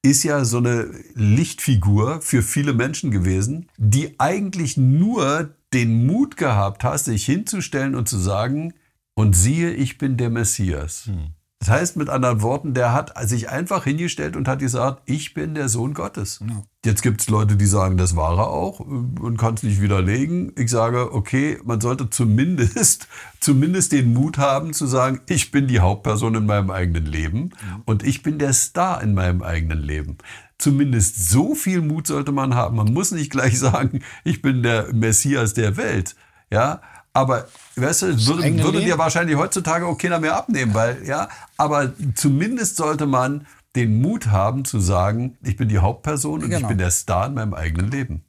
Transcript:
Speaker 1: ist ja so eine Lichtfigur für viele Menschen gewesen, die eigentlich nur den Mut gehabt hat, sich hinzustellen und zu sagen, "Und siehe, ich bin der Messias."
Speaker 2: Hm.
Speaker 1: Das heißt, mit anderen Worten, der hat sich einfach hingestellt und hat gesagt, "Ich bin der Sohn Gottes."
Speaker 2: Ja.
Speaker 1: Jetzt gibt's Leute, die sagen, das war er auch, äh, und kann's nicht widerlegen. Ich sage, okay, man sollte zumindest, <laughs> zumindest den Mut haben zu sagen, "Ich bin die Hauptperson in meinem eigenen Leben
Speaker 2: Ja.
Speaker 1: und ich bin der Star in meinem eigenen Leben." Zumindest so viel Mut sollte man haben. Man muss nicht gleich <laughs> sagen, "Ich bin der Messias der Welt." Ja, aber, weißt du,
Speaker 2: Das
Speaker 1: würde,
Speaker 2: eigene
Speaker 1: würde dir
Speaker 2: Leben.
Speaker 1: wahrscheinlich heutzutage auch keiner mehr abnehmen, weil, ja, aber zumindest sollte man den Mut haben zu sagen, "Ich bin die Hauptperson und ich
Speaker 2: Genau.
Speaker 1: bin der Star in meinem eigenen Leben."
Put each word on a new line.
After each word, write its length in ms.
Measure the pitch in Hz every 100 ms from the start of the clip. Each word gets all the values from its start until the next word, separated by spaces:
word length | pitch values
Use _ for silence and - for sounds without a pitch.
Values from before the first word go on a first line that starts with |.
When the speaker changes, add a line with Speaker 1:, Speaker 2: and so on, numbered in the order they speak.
Speaker 1:
ist 200 | 131 143
ja 200 | 165 147
so 140 | 123 120
eine 300 | 120 120 - - -
Lichtfigur 1040 | 120 104 117 170 - - 117 92 101 117 160
für 200 | - 131
viele 300 | 107 139 143
Menschen 380 | 117 131 160 143
gewesen, 580 | 104 90 95 104 156 - -
die 420 | 107 117 147 -
eigentlich 580 | 143 196 196 185 147 -
nur 760 | 127 143 202 240 139 151 151 _ _
den 340 | 127 117 113 127
Mut 300 | 208 285 -
gehabt 480 | 147 107 101 -
hat, 160 | 123 147
sich 240 | - 107 -
hinzustellen 680 | 165 214 - - 139 135
und 140 | 131 110
zu 100 | 101
sagen, 560 | 92 101 120 143 165 - _ _ _
"Und 200 | - 107
siehe, 380 | 90 104 160 170
ich 260 | 123 131 -
bin 180 | 139 127
der 140 | 120
Messias." 760 | 117 110 - 95 73 78 - -
Speaker 2:
Hm. 240 | 92 78 78 _ _
Speaker 1:
Das 120 | 101
heißt, 260 | 143 175 -
mit 140 | 151
anderen 320 | 139 127 113
Worten, 320 | 113 143 151
der 180 | 127 120
hat 220 | 127 - - 113
sich 220 | 120 117
einfach 360 | 131 175 190
hingestellt 520 | - 151 175 - 151 165
und 100 | 131
hat 120 | 131
gesagt, 440 | 131 120 131 135 -
"Ich 260 | 170 -
bin 200 | - 151
der 140 | 151 135
Sohn 260 | 110 127
Gottes." 460 | 147 185 - 98 - 107
Speaker 2:
Ja. 160 | 110 - _
Speaker 1:
Jetzt 180 | 113 101
gibt's 260 | 120 104 -
Leute, 280 | 107 107 101
die 100 | 101
sagen, 300 | 101 95 92
das 180 | 90
war 240 | 85 78 87
er 100 | 110
auch, 300 | 73 95 190
äh, 40 |
und 540 | 135 135 123 - 117 117
kann's 240 | 120 110
nicht 160 | 113 98
widerlegen. 720 | 101 98 92 113 147 175 180 -
Ich 140 | 120
sage, 420 | 117 113 123 123
okay, 460 | 131 98 131 151 -
man 160 | 110 113
sollte 300 | 117 135 120
zumindest, 1000 | - 117 104 151 170 113 247 214 - - -
<laughs> 160 | - -
zumindest 500 | - 135 156 185 -
den 200 | 147 123
Mut 240 | 120 147 143
haben 360 | 139 135 160
zu 120 | 143 143
sagen, 340 | 131 127 131 -
"Ich 240 | 175 -
bin 160 | 143 135
die 140 | 117
Hauptperson 540 | 90 101 - 107 113
in 120 | 110 107
meinem 240 | 104 95
eigenen 360 | 92 90 82 76
Leben 440 | 78 78 104 180 - 104
Speaker 2:
Ja. 140 | 95 113
Speaker 1:
und 180 | 107
ich 180 | 113 139
bin 160 | 147 151
der 140 | 143
Star 500 | 131 - 170 185 170
in 120 | 104
meinem 280 | 95 92 90
eigenen 360 | 85 82 80 78
Leben." 360 | 71 76 73 - - - - _
Zumindest 680 | 147 139 143 117 95 - 85
so 260 | 113 196
viel 260 | 302 190 185
Mut 240 | 151 160 -
sollte 260 | 143 143
man 220 | 143 131
haben. 220 | 123 120 117
Man 160 | 107
muss 180 | 135 196
nicht 180 | 170 147
gleich 280 | 131 123 104
<laughs> 0 |
sagen, 440 | 127 - - 139 - -
"Ich 180 | 160 123
bin 200 | 139 127
der 300 | 117 113 104
Messias 640 | 113 113 110 139 139 110
der 220 | 120 107 117
Welt." 360 | 226 110 90 - _ _ _
Ja, 300 | 104 131 170 - - _
aber, 360 | 127 131 120 - - - -
weißt 260 | 131 165
du, 40 | 185
Speaker 2:
Das 140 | 127 110
Speaker 1:
würde, 160 | 165
Speaker 2:
eigene 180 | 160 113
Speaker 1:
würde 160 | 139 196
dir 40 | 202
Speaker 2:
Leben. 100 | 156
Speaker 1:
wahrscheinlich 380 | 160 170 170 147
heutzutage 500 | 190 196 170 165 175
auch 100 | 156
keiner 240 | 180 170
mehr 160 | 156 214
abnehmen, 380 | - 175 120
weil, 280 | 104 117 131 107
ja, 240 | 143 196 - - -
aber 360 | 147 147 131 - 139
zumindest 600 | - 147 135 202 247 220 -
sollte 300 | 151 151 147
man 400 | 131 127 143 143 - _
den 280 | 127 117 107
Mut 240 | 143 226 110
haben 380 | 98 101 131 131
zu 140 | 113
sagen, 580 | 90 95 95 110 127 -
"Ich 140 | 123 101
bin 120 | 113
die 80 | 101
Hauptperson 640 | 92 120 151 147 147 156
und 60 | 127
ich 60 | 165
Speaker 2:
Genau. 100 | 113
Speaker 1:
bin 80 | 90
der 120 | 90
Star 360 | - - 90 117
in 80 |
meinem 200 | 139 107
eigenen 360 | 92 82 80 101
Leben." 340 | 139 131 78